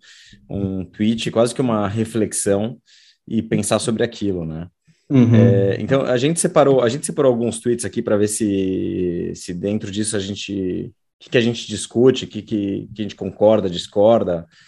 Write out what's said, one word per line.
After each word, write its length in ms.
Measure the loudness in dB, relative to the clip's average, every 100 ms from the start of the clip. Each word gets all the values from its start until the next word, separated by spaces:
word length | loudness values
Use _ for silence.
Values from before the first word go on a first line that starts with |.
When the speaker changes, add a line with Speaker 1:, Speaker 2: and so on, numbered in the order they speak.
| -16 -20 -20 -20 -10
Speaker 1:
um 360 | -6 -4 -4
tweet, 460 | -8 -2 0 0 -2
quase 240 | 0 0
que 60 | 0
uma 280 | 0 0 -2
reflexão, 880 | -2 -4 -2 -2 -2 0 0 0 -8 _ _ _ _ -6
e 140 | -4
pensar 360 | -2 -2 0 -2
sobre 240 | 0 -2
aquilo, 440 | -2 -2 -4 -4 -6
né? 220 | -8 -12 _ _ _ 0
Speaker 2:
Uhum. 280 | 4 6 6
Speaker 1:
É, 400 | 6 6 2 0
então, 220 | 0 0
a 140 | 0 0
gente 240 | 0 0
separou, 400 | 0 4 6 6
a 80 | 4
gente 180 | 0 -4
separou 240 | 0 2
alguns 300 | 2 0 -2
tweets 240 | -2 -2
aqui 180 | -2 -4
pra 140 | 0 2
ver 100 | 2
se, 1080 | 0 0 0 0 -2 -2 -2 -2 -2 -6 -8
se 180 | -10
dentro 360 | -6 -4 -4 -4
disso 260 | -6 -4 -4
a 20 |
gente, 680 | -6 -8 -8 -6 -4 -6 -8
o 60 | -14 _ _
que, 100 | -2
que 80 | 2
a 20 |
gente 280 | 2 0 -6
discute, 560 | -10 -4 4 4 4
o 40 | -2
que, 140 | -10
que, 460 | -6 -4 -4 -6 -8
que 100 | -10
a 20 |
gente 100 | -10
concorda, 560 | -8 -10 2 4 4 2
discorda. 760 | -4 -4 2 4 4 2 -4 -6 _